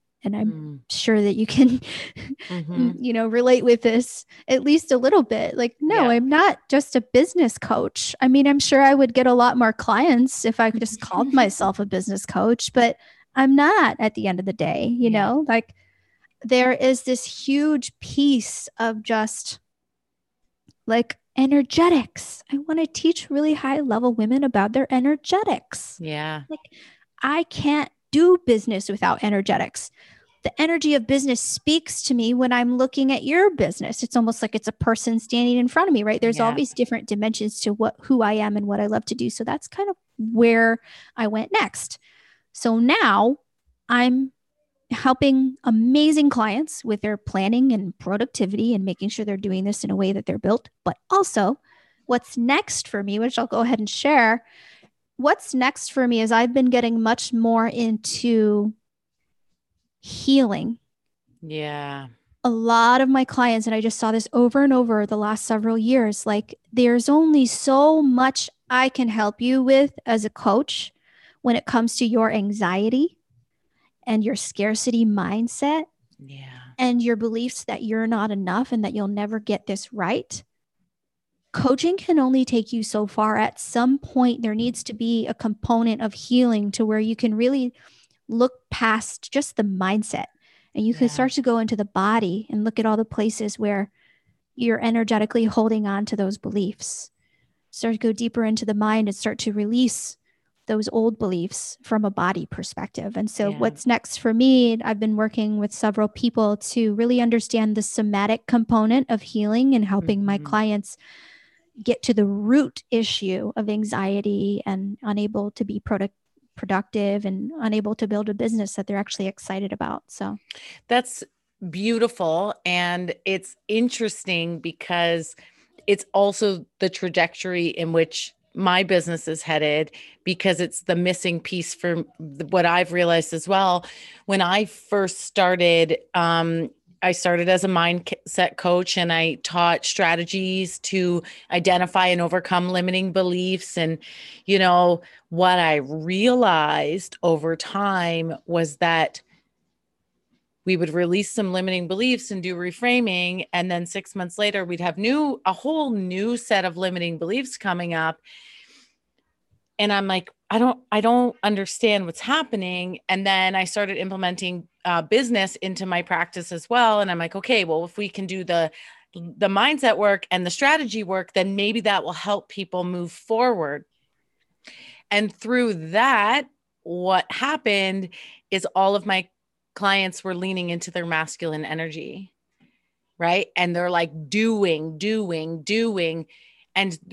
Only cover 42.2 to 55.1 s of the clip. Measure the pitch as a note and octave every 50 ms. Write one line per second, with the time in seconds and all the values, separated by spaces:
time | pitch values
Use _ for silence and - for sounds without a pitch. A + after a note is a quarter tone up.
42.2 | _ _ _ _ _ _ _ - - A#3+ A3+ A3+ A#3 A#3+ D#4 A4 G#4+ B3 G3+ G3+
43.2 | G#3 A#3 C#4 - _ _ _ _ _ _ _ _ _ - A#3 B3 B3 B3+ B3 C4
44.2 | C4+ C4 - _ _ _ _ _ _ _ _ _ _ _ - - - C4+ C4 C4
45.2 | - C#4 C4+ C4 C4 C4 B3+ - _ C#4 A3+ A3 A3+ A#3+ C4 D4 D4+ D#4 D#4 D4+
46.2 | D4 C#4+ C4+ B3 A3 G#3+ F#3+ A#3+ D#4+ D4+ - - - A3+ G#3+ G#3 - G#3 G#3+ G3+
47.2 | - - - F#3+ F#3+ G3 A3+ A#3+ C4 C4+ B3 G#3+ F#3+ F3+ - _ - - F#3+ G3+
48.2 | A3 C4+ _ - G#3 F#3 G3 G#3+ A3+ A#3 A#3+ G3+ F#3+ G3 F3+ - F#3+ G3+ - -
49.2 | A3 G#3 G3+ F#3+ G3 G3+ F#3 F#3+ F#3+ G3+ G#3 - - G#3 G3 F#3+ G3 F#3+ G3 G3
50.2 | G#3 - F#3 G#3 - F3+ G#3 B3+ - - _ _ _ F#3 - - _ _ - G4
51.2 | G4 - - - G3+ F#3 C4 - _ _ _ _ _ _ _ _ _ _ B3 A#3+
52.2 | - - - - A#3 A#3+ C#4 E4 G#4+ - - - - - - G#3 G3+ G3+ G3+ G#3
53.2 | A3 B3 B3 - A3+ - - A3 A#3 A#3+ C4+ A3 G#3+ G3+ - - - C#4 D4+ C#4
54.2 | A#3 A3 A3+ A#3+ - _ _ - - - - _ _ _ _ _ _ _